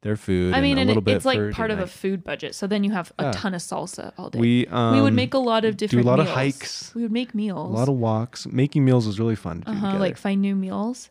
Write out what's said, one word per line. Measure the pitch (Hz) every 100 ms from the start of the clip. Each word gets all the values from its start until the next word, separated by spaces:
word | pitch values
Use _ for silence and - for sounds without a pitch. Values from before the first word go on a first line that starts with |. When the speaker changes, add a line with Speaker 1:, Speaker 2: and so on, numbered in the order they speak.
Speaker 1:
their | 104 107
food | - 92 90
Speaker 2:
I | 90
Speaker 1:
and |
Speaker 2:
mean, | - 277
Speaker 1:
a |
Speaker 2:
and | 98
Speaker 1:
little | 107
Speaker 2:
it, |
Speaker 1:
bit | 214 -
Speaker 2:
it's, | 262
like, | 247
Speaker 1:
for | 208
Speaker 2:
part | 214 220
Speaker 1:
date |
Speaker 2:
of | 208
a |
Speaker 1:
night. | 185
Speaker 2:
food | - 196 190
budget. | - 143 151
So | - 196
then | 208
you | 202
have | 208 170 -
a |
Speaker 1:
Yeah. | 143
Speaker 2:
ton | 95 202
of | 180
salsa | - 170 147 - - -
all | -
day. | 120
Speaker 1:
We, | 117 123 120
Speaker 2:
We | 110 117 110
would | -
Speaker 1:
um, |
Speaker 2:
make | 247 247
a | 269
lot | 247 226 226
of | 208
Speaker 1:
do |
a | 214
Speaker 2:
different | - 120
Speaker 1:
lot | 131
of | 175
Speaker 2:
meals. | 139
Speaker 1:
hikes. | 139 135 - - -
Speaker 2:
We | 233
would | 233
make | 220 254
meals. | 208 208 180 156
Speaker 1:
A |
lot | 110 131
of | 131
walks. | 113 110 120 - 127
Making | 123 143 156
meals | 131 127 110
was | 101
really | 113 110
fun | 87 85
to | -
do |
Speaker 2:
Uh-huh, | 208 202
Speaker 1:
together. | 196
Speaker 2:
like, | 185 -
find | 202 196
new | 196 196
meals. | 190 196 214 254 -